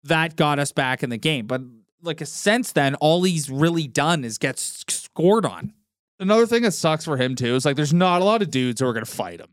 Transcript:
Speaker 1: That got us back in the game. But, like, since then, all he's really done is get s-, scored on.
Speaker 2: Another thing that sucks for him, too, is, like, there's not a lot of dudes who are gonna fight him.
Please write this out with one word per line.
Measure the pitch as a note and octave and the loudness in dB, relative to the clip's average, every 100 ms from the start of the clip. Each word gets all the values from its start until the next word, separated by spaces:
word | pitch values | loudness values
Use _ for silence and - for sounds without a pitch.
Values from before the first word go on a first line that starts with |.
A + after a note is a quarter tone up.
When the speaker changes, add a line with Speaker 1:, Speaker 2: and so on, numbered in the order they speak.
Speaker 1:
That | C#3+ D#3+ D#3+ D#3 | 0 0 0 0
got | D3+ C#3+ | 0 2
us | C#3+ | -2
back | - C3 B2+ | 0 0 -2
in | C3+ | -4
the | A#2 | -2
game. | D#3 D3 A2 | -2 -2 -2
But, | C3 B2+ A2+ _ _ | -6 -6 -20 _ _
like, | E3+ D#3+ | -10 -8
since | D3+ - G3+ A3+ A#3+ | -10 -4 0 0 0
then, | - C#3 C#3 | 2 2 2
all | D3+ E3+ | 2 4
he's | F#3 E3+ C3+ | 2 0 -4
really | C3+ E3 E3+ D3 | 0 2 2 -2
done | C#3 D3 E3+ | 0 2 0
is | A#2+ G#2+ | -2 -4
get | C#3 | -4
s-, | B2+ - - - | -4 -10 -12 -8
scored | - - - E3+ A3 | -10 -8 0 4 4
on. | E3 F2+ - _ _ _ _ _ | 0 -6 -14 _ _ _ _ _
Speaker 2:
Another | F#3+ G#3+ A#3 | 2 4 4
thing | A#3+ | 2
that | A#3 | 0
sucks | - E3 D#3 | 0 0 0
for | D#3+ C#3 | -2 -2
him, | B2+ | -2
too, | B2+ A#2+ B2+ | 0 0 0
is, | C#3+ | 0
like, | C3+ | 0
there's | D3 | 2
not | E3+ F#3 F3 | 2 4 4
a | |
lot | F#3+ A3+ | 2 2
of | F#3 | 0
dudes | C3 B2+ A#2 | 0 -2 0
who | C3 | -2
are | |
gonna | A2+ | -2
fight | A2 - F#2+ E2+ | -6 -8 -10 -10
him. | D#2+ | -20